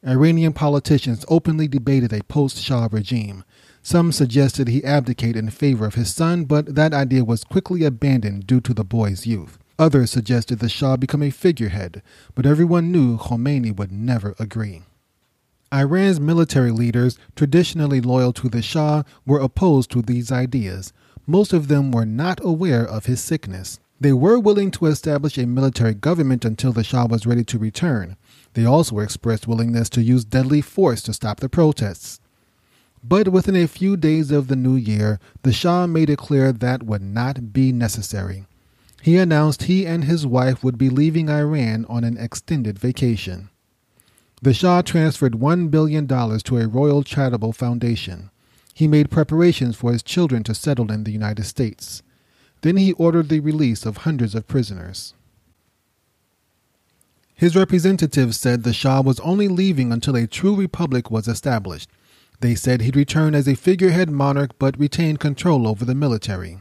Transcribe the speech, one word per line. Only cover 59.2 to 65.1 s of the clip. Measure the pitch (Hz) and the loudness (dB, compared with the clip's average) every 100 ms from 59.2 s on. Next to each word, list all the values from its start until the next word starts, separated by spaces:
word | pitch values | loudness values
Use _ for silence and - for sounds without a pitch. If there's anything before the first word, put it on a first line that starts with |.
only | 156 190 202 | 0 0 0
leaving | 180 190 156 123 | 2 0 2 0
until | 117 117 127 | -2 -2 -2
a | 117 | -2
true | - 190 202 | -2 0 0
republic | 190 - 165 127 120 | -2 -2 -2 -2 -2
was | 110 107 | -4 -4
established. | 110 147 117 98 90 - _ _ _ _ _ | -4 -2 -4 -4 -12 -16 _ _ _ _ _
They | 120 117 | -2 0
said | - 127 | 0 0
he'd | 113 135 | 2 2
return | 143 160 156 151 | 2 2 2 2
as | 139 | 2
a | 131 | 0
figurehead | - 185 185 170 175 | 2 2 4 2 0
monarch | 143 139 139 139 - | 0 0 0 -2 0
but | 135 131 | -2 0
retain | 143 - 165 | -2 0 -2